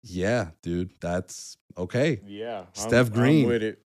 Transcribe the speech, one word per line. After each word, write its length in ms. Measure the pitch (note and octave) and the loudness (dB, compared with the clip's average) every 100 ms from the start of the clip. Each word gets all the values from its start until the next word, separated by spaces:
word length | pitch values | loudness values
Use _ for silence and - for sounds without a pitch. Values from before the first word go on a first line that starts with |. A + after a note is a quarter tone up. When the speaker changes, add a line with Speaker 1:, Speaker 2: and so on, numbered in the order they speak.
Speaker 1:
yeah, 460 | - F2+ F#2+ A#2+ F2+ - | -8 -4 0 0 -2 -8
dude, 280 | E2+ F2 F#2 _ | -4 -4 -4 _
that's 560 | F2 F2+ - - - - _ - | -4 -4 -6 -16 -18 -20 _ -10
okay. 440 | F2+ A#2+ D3+ A2+ G2 | -4 0 0 -2 -8
Speaker 2:
Yeah, 340 | G2+ A2+ G#2+ | -12 -10 -10
I'm, 40 | F2+ | -12
Speaker 1:
Steph 340 | - A2 A#2 B2 | -10 2 4 4
Speaker 2:
I'm 60 | |
Speaker 1:
Green. 340 | G#2+ B2 D#3 B2 | 4 6 6 4
Speaker 2:
with 160 | A#2 | 2
it. 180 | A2 - _ | -2 -6 _